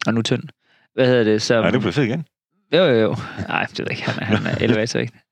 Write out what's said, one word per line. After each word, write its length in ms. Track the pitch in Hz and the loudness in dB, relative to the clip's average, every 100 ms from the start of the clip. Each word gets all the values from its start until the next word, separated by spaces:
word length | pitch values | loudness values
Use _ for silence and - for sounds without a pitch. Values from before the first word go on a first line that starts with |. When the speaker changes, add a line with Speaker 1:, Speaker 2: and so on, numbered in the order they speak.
| - | -2
Speaker 1:
og 80 | |
nu 80 | 113 | -2
tynd. 200 | 110 123 - - _ _ _ | 0 -2 -6 -20 _ _ _
Hvad 120 | - 127 | 0 2
hedder 180 | 123 | 4
det? 180 | 107 107 | 4 2
Som 200 | - 120 | 2 2
Speaker 2:
Nej, 80 | 90 | 2
du 100 | 113 | 0
blev 120 | 104 | 0
fed 100 | 104 | 0
igen. 220 | 117 147 151 _ _ _ - | -2 -2 -8 _ _ _ 0
Speaker 1:
Jo, 100 | 156 | 2
jo, 100 | 180 117 | 4 4
jo. 160 | 107 - - - - | 2 -2 -8 -10 -4
Ej, 180 | 90 - | -4 -4
det 120 | - | -6
ved 80 | - | -6
jeg 80 | - | -6
ikke. 120 | - | -6
Han 120 | - | -6
er, 140 | 101 104 | -2 -2
han 100 | 110 | -2
er 100 | - | -2
elevator, 360 | 117 107 113 117 | 0 2 0 -4
ikke? 120 | 120 - _ | -6 -8 _